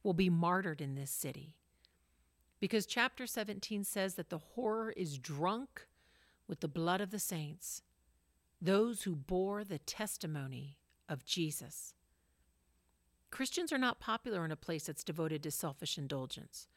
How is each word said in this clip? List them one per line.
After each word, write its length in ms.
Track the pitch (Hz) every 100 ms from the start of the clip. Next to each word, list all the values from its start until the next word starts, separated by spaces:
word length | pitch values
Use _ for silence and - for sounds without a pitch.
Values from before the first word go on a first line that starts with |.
will 120 | 202
be 140 | 175 185
martyred 520 | 170 170 185 190 151
in 160 | 143 135
this 140 | 139
city, 440 | - 143 143 151 - _ _ _ _ _ _ _ _ _ _
because 260 | 196 220
chapter 440 | 196 247 254 - 247
seventeen 560 | - 214 202 - 214
says 300 | 196 202 190
that 160 | - 165
the 80 | 160
horror 520 | - 233 226 226 220
is 260 | - 170 139
drunk 720 | 123 143 175 226 277 - - _ _ _ _ _ -
with 100 | 165
the 100 | 160
blood 320 | 165 165 185
of 100 | 196
the 100 | 202
saints, 600 | - 165 151 165 - - - _ _ _ _ _ _ _
those 420 | 170 196 226 220
who 120 | 196
bore 480 | 156 135 180 190 202
the 160 | 208 156
testimony 1000 | - - 214 - 165 151 135 131 139 139 _ _ -
of 160 | 139
Jesus. 720 | - 180 156 151 120 - - - _ _ _ _ _ _ _ _ _ _ _ _ _
Christians 420 | - 262 - 339
are 60 | 277
not 220 | 254 -
popular 440 | - 220 165 190
in 60 | 160
a 60 | 156
place 300 | - 165 156
that's 180 | 151
devoted 400 | - 156 160 156
to 80 | 151
selfish 440 | - 160 139 151 -
indulgence. 720 | 139 135 131 - - - -